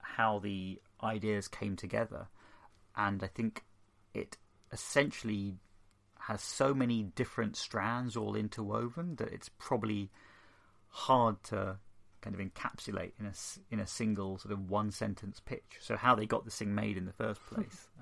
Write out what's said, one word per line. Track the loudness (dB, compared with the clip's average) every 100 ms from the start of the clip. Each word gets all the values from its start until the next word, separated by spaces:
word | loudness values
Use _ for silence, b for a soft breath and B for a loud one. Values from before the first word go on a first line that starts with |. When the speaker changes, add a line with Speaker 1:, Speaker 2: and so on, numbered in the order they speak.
Speaker 1:
how | -8 2 4 4
the | 0 -2 -4 -8 -12 -6
ideas | -2 0 0 0 -2
came | -4 -4 -2
together. | 0 0 0 -4 -10 B B B B -20 -10 0
And | 2 2
I | -2
think | 0 0 -2 -12 -20 -20 _ -8
it | -6 -6 -10 -20 _ -12
essentially | -10 2 4 4 2 -2 0 -2 -6 -14 -20 -20 _ _ -12
has | -6 -4
so | -4 4 4
many | 6 4 2
different | 0 -2 -2 0 -2 -2
strands | -4 0 0 0 0 0
all | 0 0
interwoven | -2 -2 -2 0 0 -2 -4 -2
that | -4
it's | -4 -12 -14
probably | 0 0 2 0 -2 B B B B B B B -16
hard | -6 4 6 6 4
to | -2 -2 -2 -4 -12 -20 -20 -12
kind | -8 -4
of |
encapsulate | -6 -4 -6 -4 -4 -4 -4 -6
in | -8
a |
s-, | -6 -10 -10 -4
in | -4
a | -2
single | 0 2 2 0 -4
sort | -4
of | -4 2
one | 2 2
sentence | 0 -2 -2 -8 -10
pitch. | -8 -8 -8 -16
So | -4 4
how | 6 6
they | 6
got | 0
this | 0 -4
thing | 0 2
made | 2 -2
in | -4
the |
first | -2 -2 -2 -6
Speaker 2:
<laughs> |
Speaker 1:
place, | -4 -4 -8 -20 -14